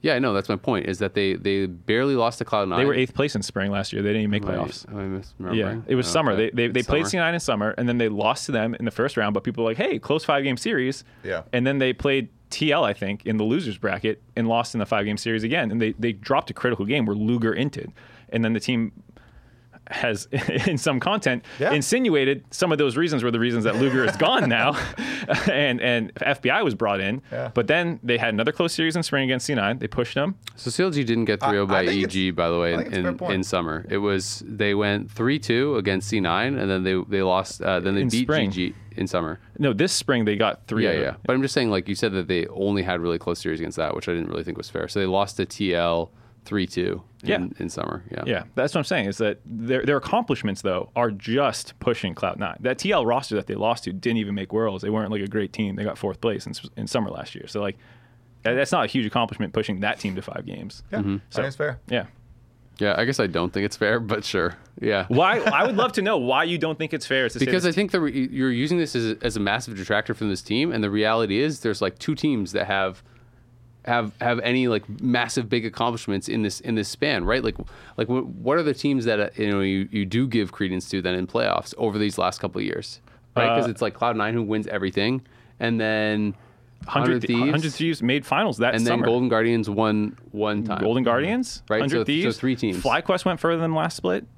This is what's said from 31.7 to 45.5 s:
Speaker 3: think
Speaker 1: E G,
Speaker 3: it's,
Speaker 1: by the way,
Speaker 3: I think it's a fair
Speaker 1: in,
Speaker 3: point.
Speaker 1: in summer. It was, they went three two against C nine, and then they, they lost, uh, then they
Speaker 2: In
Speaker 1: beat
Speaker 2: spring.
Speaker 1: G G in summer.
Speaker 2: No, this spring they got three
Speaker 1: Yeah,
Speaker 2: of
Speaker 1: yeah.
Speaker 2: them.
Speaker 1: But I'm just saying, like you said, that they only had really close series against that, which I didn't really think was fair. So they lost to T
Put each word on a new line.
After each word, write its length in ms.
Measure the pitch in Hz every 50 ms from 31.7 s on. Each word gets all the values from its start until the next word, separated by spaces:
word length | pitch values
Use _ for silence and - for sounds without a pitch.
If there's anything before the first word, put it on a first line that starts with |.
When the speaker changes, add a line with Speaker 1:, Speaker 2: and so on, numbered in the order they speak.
| 98 95 92
Speaker 3:
think 160 | 90 98 98 98
Speaker 1:
E 40 |
G, 220 | 90 90 95 92 92
Speaker 3:
it's, 80 | 87
Speaker 1:
by 120 | 82 85 85
the 100 | 85 85
way, 140 | 85 85 85
Speaker 3:
I 40 | 85
think 100 | 82 -
it's 80 | 98
a 60 | 95 92
fair 80 | 90
Speaker 1:
in, 80 | 87 85
Speaker 3:
point. 140 | 180 180 101
Speaker 1:
in 100 | 95 92
summer. 400 | - - 90 85 80 78 80 - -
It 80 | 101 101
was, 440 | 101 104 98 95 95 - - - -
they 280 | - 113 101 107 101 101
went 360 | 101 104 104 101 101 104 107
three 280 | 107 110 113 123 143 151
two 380 | - - 117 117 135 147 143
against 320 | 117 95 101 95 95 98 101
C 100 | 113 107
nine, 380 | 95 85 85 92 110 131 139
and 140 | 127 107 98
then 120 | 95 92 92
they, 200 | 95 95 92 - -
they 140 | 98 98 95
lost, 380 | 92 90 92 95 - - -
uh, 200 | - 87 95 90
then 140 | 87 95 98
they 60 | 101 135
Speaker 2:
In 60 | 123
Speaker 1:
beat 140 | 110 113 127
Speaker 2:
spring. 280 | 120 151 156 123 98
Speaker 1:
G 200 | 98 92 90 -
G 40 | - - - - -
in 100 | - 92
summer. 320 | 95 - 92 85 80 80 - - - - -
Speaker 2:
No, 160 | 147 139 117
this 180 | 101 160 190 -
spring 320 | - - - 139 120 113
they 120 | 104 104
got 300 | 101 110 104 - - -
three 180 | - 110 110 117
Speaker 1:
Yeah, 60 | 98 82
Speaker 2:
of 40 | 78
Speaker 1:
yeah. 120 | 69 67
Speaker 2:
them. 60 | - - -
Speaker 1:
But 60 | - 127
I'm 80 | 131 135
just 100 | 135 -
saying, 180 | 151 127 113
like 180 | 104 95 90 -
you 60 | 101
said, 180 | - - 110 95
that 140 | 95 87 -
they 180 | 92 87 82
only 360 | - - 92 98 101 101 98 90
had 160 | 90 90 87 82
really 160 | 87 85 85
close 200 | - - 87 -
series 220 | - - 80 80
against 160 | 82 80 78
that, 180 | - 80 78 76
which 140 | 76 - -
I 40 | 87
didn't 140 | 85 82 82
really 140 | 82 80 82
think 120 | 87 85
was 140 | 87 85 -
fair. 180 | - 82 80 82
So 100 | - 104
they 60 | 98
lost 300 | 92 92 95 101 101 -
to 80 | - 98
T 300 | 82